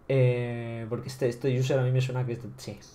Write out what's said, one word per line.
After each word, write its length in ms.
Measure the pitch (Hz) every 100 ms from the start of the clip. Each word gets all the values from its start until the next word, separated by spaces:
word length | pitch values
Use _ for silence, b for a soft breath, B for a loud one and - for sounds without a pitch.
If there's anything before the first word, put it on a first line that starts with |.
| -
Eh, 760 | 135 123 120 120 117 117 117 113
porque 200 | 117 -
este, 200 | - 127
este 320 | 120 139 127
user 180 | 131 131
a 40 |
mí 80 | 127
me 100 | 131
suena 240 | 127 127
que 80 | 123
es 100 | 117
de, 60 | 101 -
sí, 220 | - 101 -